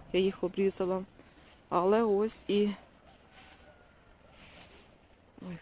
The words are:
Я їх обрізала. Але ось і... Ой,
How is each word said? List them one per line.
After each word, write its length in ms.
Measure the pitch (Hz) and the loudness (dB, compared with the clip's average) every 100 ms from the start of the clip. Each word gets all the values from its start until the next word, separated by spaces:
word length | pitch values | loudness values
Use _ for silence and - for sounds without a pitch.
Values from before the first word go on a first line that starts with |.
| - | -4
Я 80 | 180 | 0
їх 240 | 190 - | 0 0
обрізала. 600 | 180 185 196 - 185 185 190 - - - - - _ | -6 0 -2 0 -4 -4 -6 -16 -20 -20 -20 -20 _
Але 340 | 175 185 214 | 0 2 2
ось 420 | 226 196 220 - - | 2 2 0 -4 -2
і... 220 | 202 208 196 - - - - - - - - - - - - - - - - - - - - - - - - _ - 185 | 2 2 -2 -12 -20 -20 -20 -20 -20 -20 -20 -20 -20 -20 -20 -20 -20 -20 -20 -20 -20 -20 -20 -20 -20 -20 -20 _ -18 -14
Ой, 80 | 170 | -14